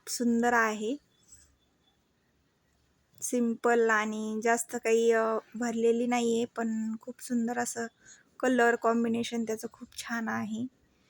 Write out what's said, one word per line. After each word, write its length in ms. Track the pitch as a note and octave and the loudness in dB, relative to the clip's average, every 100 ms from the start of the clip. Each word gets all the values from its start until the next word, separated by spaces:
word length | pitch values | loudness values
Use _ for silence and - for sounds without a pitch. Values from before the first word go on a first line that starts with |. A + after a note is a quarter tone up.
| - | -10
सुंदर 460 | - A#3+ A#3 A#3+ | -2 0 2 4
आहे. 440 | A#3+ A3 G#3+ G#3+ D4 _ _ _ - _ _ _ _ _ _ _ _ _ _ _ _ _ _ _ _ _ _ | 2 2 -2 -4 -6 _ _ _ -20 _ _ _ _ _ _ _ _ _ _ _ _ _ _ _ _ _ _
सिंपल 680 | - B3 A#3 A3+ A#3 A#3+ A3+ | -4 0 0 0 2 4 4
आणि 500 | G#3+ G#3+ G#3+ G#3+ A3 | 2 0 -4 -6 -2
जास्त 320 | A#3 A#3 - A#3+ | 0 0 -2 -6
काही, 360 | A3+ A3+ A#3 | 2 4 4
अ, 260 | A3+ A3 A3 - A3 | 4 2 -2 -6 -6
भरलेली 520 | A#3+ A3+ A#3 A#3 A#3+ | -4 0 2 2 2
नाहीये, 380 | A#3+ A#3 A3+ A#3+ | 0 2 0 -2
पण 500 | - A#3 A3 A3 A3 | -4 -4 -4 -4 -6
खूप 220 | - - | -12 -16
सुंदर 340 | - A#3+ A3+ B3 | -4 -2 -2 -2
असं 300 | A#3+ A#3 A#3 - - - _ - | -4 -6 -8 -12 -20 -20 _ -4
कलर 360 | B3+ B3+ A#3 A#3 | 0 4 4 4
कॉम्बिनेशन 680 | A3+ A#3 A#3 A3+ A#3 A#3 | 2 2 2 0 -2 -4
त्याचं 240 | A3 A3 A#3 | -4 -6 -8
खूप 240 | - A#3+ - | -14 -18 -16
छान 300 | - A#3 A3 | -8 -6 -4
आहे. 380 | A3+ G#3+ A3 B3+ - _ _ | -4 -4 -6 -8 -10 _ _